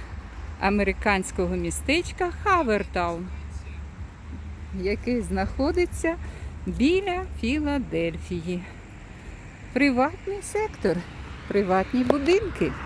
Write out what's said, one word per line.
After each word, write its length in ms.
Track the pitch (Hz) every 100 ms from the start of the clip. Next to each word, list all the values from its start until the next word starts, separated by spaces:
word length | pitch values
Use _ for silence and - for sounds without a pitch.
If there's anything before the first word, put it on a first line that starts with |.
| - - - - - -
американського 960 | 196 208 196 185 220 196 190 - 175 180
містечка 720 | 170 - - 311 349 - 359 339
Хавертаун, 840 | 427 370 269 208 196 185 170 170 185 - - - - - - - - - - - - - - 190
яке 420 | 185 202 - 247
знаходиться 960 | 180 190 202 - 277 349 349 - 320 339 - - - - -
біля 560 | 170 262 370 392 359 370 -
Філадельфії. 1200 | 226 302 294 285 202 165 165 160 - 175 165 175 180 - - - - - - - - - -
Приватний 720 | 254 285 240 277 - - 403
сектор, 540 | - 403 427 - 196 170 - - - - -
приватні 560 | 202 196 185 190 247
будинки. 680 | 254 285 285 381 440 - 156 -